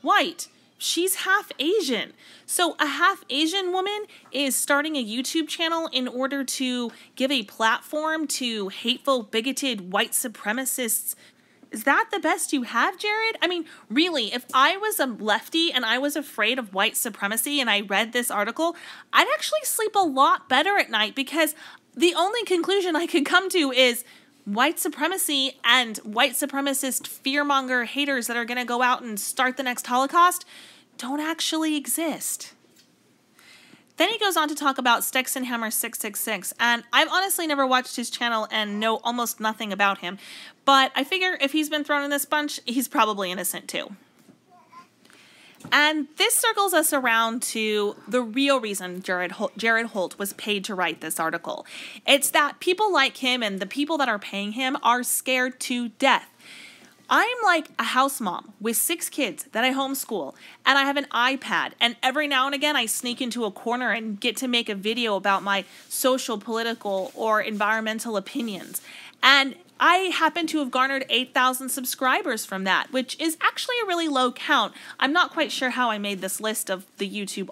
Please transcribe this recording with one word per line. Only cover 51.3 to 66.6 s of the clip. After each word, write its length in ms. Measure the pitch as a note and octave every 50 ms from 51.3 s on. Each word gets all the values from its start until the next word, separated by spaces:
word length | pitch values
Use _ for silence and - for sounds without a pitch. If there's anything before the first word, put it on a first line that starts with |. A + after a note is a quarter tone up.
| E3 E3+ - - - - - - - - - - - - -
It's 240 | - C4+ C4+ - -
that 300 | - D#4+ D4 C#4+ - -
people 320 | - F4 F#4 G4 G#4+ G#4 F4
like 240 | C#4+ C4+ B3 -
him 260 | - C4+ B3+ B3+ B3 A3+
and 160 | G3+ G3 F#3+
the 60 | G3
people 320 | F#3+ - C#4 D4 D4 E4
that 100 | D4 C4+
are 120 | A#3+ G#3+ G3+
paying 340 | - - - G3+ G3+ G#3 G#3+
him 240 | B3 C4 C4 C#4+ -
are 220 | - A#3 A#3+ B3 A#3+
scared 560 | - - - - C4 B3+ B3+ B3+ C4 B3+ -
to 280 | - - B3 B3 A#3+ A3+
death. 400 | - _ C4+ C4+ A3+ - - - _ _ - - - - - - - - - - _ _ _ -
I'm, 260 | B3+ D#4 G4 A#4 B4 A#4+ A4
like, 260 | F#4+ F4 D#4+ D4+ - - -
a 40 | A#3
house 360 | A3 - B3+ C4+ C#4 - -
mom 320 | A3+ F#3 - - - - - _
with 160 | G3+ A#3 A3+
six 320 | - - - E4+ E4 - -
kids 360 | - D#4 C4+ G3 - - - -
that 120 | - A3 B3
I 100 | C4 B3+
homeschool, 600 | C4+ C4+ C4+ C#4 C4+ - - A3+ F3+ C#3 C3+ - - - - - - _
and 140 | C4 C4+
I 60 | C#4 C4+
have 120 | C#4 C#4
an 100 | C#4+ C#4
iPad, 640 | - - A#3 A#3+ C4 C#4 C4 - A3 F#3 D#3+ C3 - - _
and 140 | - A#3 A#3+ - -
every 240 | C4 B3+ D4+ D4+
now 180 | C#4+ C#4 B3+ C4
and 80 | C#4 C#4+
again 220 | C4+ D4 D4+ D4
I 100 | C4 A#3
sneak 340 | G#3+ - - - B3 A#3 -
into 260 | C4 A#3+ G#3 A#3+ A3+
a 60 | G3+
corner 400 | F#3 - - A3+ A#3+ B3 B3+ A3+
and 280 | G3+ A3+ A3 A3 G3+ G3+
get 180 | - A#3+ A3+
to 100 | - C4
make 220 | B3 B3 A#3 A#3 -
a 60 | G#3
video 400 | G3 F#3 A3 A3 B3 A#3+ A3 G3+
about 260 | F#3+ F#3+ G3+ G3 F#3+
my 240 | F#3 G3+ G3 G3 - - - - -
social, 500 | - - - - B3+ C4 B3+ - - A3+
political, 720 | G#3 - A#3+ A3 A3+